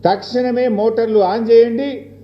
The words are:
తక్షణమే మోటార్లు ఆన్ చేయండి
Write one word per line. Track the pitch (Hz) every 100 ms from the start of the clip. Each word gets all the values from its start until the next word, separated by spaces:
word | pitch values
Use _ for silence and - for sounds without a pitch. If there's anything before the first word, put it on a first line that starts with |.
| 170
తక్షణమే | 196 - 247 247 240 254
మోటార్లు | 208 226 226 226 214
ఆన్ | 185 214 226
చేయండి | 233 233 233 277 247 - -